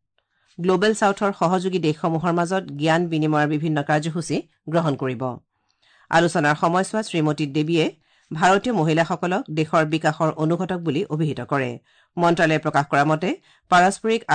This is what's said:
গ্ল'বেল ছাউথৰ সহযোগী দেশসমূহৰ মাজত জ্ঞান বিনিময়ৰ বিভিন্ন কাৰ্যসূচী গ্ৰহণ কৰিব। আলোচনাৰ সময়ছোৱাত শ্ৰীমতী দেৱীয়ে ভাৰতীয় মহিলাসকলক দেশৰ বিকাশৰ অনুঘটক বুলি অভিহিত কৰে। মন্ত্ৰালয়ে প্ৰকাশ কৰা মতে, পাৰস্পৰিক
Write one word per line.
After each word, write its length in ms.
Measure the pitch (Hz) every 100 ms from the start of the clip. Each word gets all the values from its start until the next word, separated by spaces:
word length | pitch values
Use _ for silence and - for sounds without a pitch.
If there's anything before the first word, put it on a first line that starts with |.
| _ _ _ _ _ -
গ্ল'বেল 340 | 175 185 214 214
ছাউথৰ 320 | 202 196 202 196
সহযোগী 400 | 170 185 185 180 156
দেশসমূহৰ 460 | 151 175 165 175 170
মাজত 240 | 170 190 180 143
জ্ঞান 220 | 156 160 175
বিনিময়ৰ 360 | 160 156 151 147
বিভিন্ন 240 | 151 160 151 143
কাৰ্যসূচী 480 | 151 160 165 - 165 - _ -
গ্ৰহণ 220 | 165 160 131
কৰিব। 280 | 131 117 127 120 - _ _ _ _ _ -
আলোচনাৰ 440 | 165 170 170 147 151
সময়ছোৱাত 420 | 175 180 190 220 214
শ্ৰীমতী 360 | 170 151 151 151 143
দেৱীয়ে 280 | 151 165 220 - _ _ -
ভাৰতীয় 420 | 156 175 196 254 214
মহিলাসকলক 680 | 156 160 165 175 175 185 -
দেশৰ 360 | 156 156 170 156
বিকাশৰ 460 | 156 160 151 160 156
অনুঘটক 360 | 156 170 185 180
বুলি 220 | 165 139 208
অভিহিত 300 | 151 156 131 123
কৰে। 180 | 139 127 120 _ _ _ -
মন্ত্ৰালয়ে 460 | 170 175 160 156 156
প্ৰকাশ 200 | 147 143
কৰা 140 | 143 147
মতে, 240 | 156 185 349 _ _ -
পাৰস্পৰিক 500 | 175 185 196 220 226 -